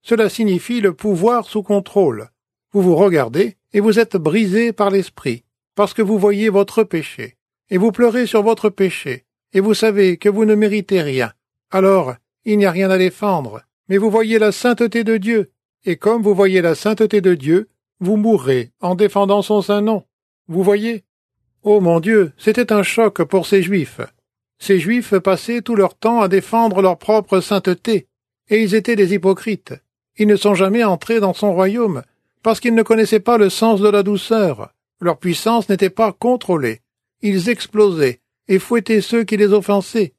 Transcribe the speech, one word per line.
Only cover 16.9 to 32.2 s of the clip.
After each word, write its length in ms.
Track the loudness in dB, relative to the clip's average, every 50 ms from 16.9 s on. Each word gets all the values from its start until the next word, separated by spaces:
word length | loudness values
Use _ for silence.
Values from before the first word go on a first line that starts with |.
| 0 0 0 2 2 2
de 140 | 2 2 0
Dieu, 340 | 0 0 0 0 0 0 _ _ _ _ _ _ _
vous 180 | -4 -2 0
mourrez 540 | 0 2 2 0 0 2 0 -2 -2 -2 -6 _ _
en 140 | -4 -4 0
défendant 460 | 0 0 0 2 0 0 2 2 0
son 200 | 0 0 -2 -2
saint 200 | 0 0 -2 0
nom. 220 | 0 -2 -2 -4 -6 _ _ _ _ _ _ _ _
Vous 160 | -6 -4 0 2
voyez ? 400 | 2 2 0 -2 -6 -8 -8 _ _ _ _ _ _ _ _ _ _ _ _
Oh 200 | _ 2 2 2
mon 180 | 4 2 0 2
Dieu, 320 | 2 2 2 2 2 0 _
c'était 360 | _ -2 0 0 0 0 0 0
un 100 | 0 0
choc 400 | 0 0 0 0 0 0 -2 -4
pour 220 | 0 0 -2 0
ces 160 | 2 0 0
Juifs. 400 | 0 0 -2 -2 -4 -4 -10 -14 -14 -14 _ _ _ _ _ _ _ _ _
Ces 220 | _ 0 0 0 0
Juifs 380 | 2 0 -2 -2 -2 -2 -2 0
passaient 420 | 0 0 -2 -2 -2 -6 -6 -6
tout 140 | -4 -2 0
leur 200 | 2 2 0 -2
temps 260 | _ -2 0 2 2
à 60 | 0
défendre 540 | 2 0 -2 -2 0 0 0 0 2 0 2
leur 160 | 2 0 0
propre 420 | -2 -2 0 0 0 0 _ -2 -2
sainteté, 680 | 0 -2 -4 -2 0 -2 -4 -4 _ -2 -2 -2 -4 _ _ _ _ _ _ _ _ _
et 140 | 0 0 0
ils 100 | 0 0
étaient 220 | -2 0 -2 0
des 180 | 0 2 0 0
hypocrites. 600 | 0 0 0 -2 0 -4 -8 -8 -8 _ -20 -20 -20 _ _ _ _ _ _ _
Ils 100 | -2 2
ne 80 | 2 2
sont 200 | 2 2 0 2
jamais 280 | 2 0 0 0 0 0
entrés 360 | 0 0 -2 -2 -2 -2 0
dans 140 | 0 0 -2
son 200 | -2 -2 -2 0
royaume, 480 | 0 0 0 0 -2 -2 -2 -4 -6 -10 _ _ _